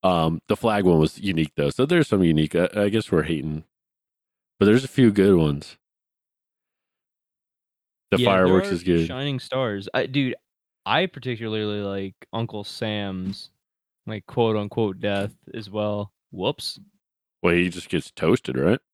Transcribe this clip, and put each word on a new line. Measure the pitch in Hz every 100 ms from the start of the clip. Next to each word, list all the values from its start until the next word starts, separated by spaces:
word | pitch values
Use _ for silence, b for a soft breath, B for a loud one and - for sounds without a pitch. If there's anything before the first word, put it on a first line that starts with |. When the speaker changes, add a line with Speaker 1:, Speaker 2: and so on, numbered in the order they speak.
Speaker 1:
Um, | 95 87 80 80 _
the | 104
flag | 117 104 92
one | 82
was | 78 -
unique, | 98 82 78 -
though. | 71
So | - 135
there's | 175 151
some | 101
unique. | 90 78 78 85
I, | 90 104
I | 101
guess | 110 -
we're | 87
hating. | 80 82 73 76 - _ _ _ _ _ _ _ _ _
But | 101
there's | 113
a | 131
few | - 123
good | 101 98 92
ones. | 78 71 - - _ _ _ _ _ _ _ _ _ _ _ _ _ _ _ _ _ _ _ _ _ _ _
The | 95
Speaker 2:
Yeah, | -
there | 95
Speaker 1:
fireworks | 92 92 98
Speaker 2:
are | 92
Speaker 1:
is |
good. | 87 85 82
Speaker 2:
shining | 127 143 131
stars. | - 131 127 101 98
I, | - 127
dude, | 135 135 117 _ _ _ _ -
I | 127 185
particularly | - 127 113 113 107 107 104
like | 101 98 98 - -
Uncle | 113 113 107
Sam's, | 101 - 110 107 101 95 92 101 - _ _ _ _ _ -
like, | 107 -
quote | - 113 107
unquote | 104 - 110 92
death | 104 98 101 - -
as | - 101
well. | 104 104 104 101 _ _
Whoops. | 95 95 147 - - 98 _ _ _ _ _
Speaker 1:
Well, | 90 87
he | 90
just | 87 -
gets | 85 -
toasted, | - 80 113 - 64
right? | 76 120 _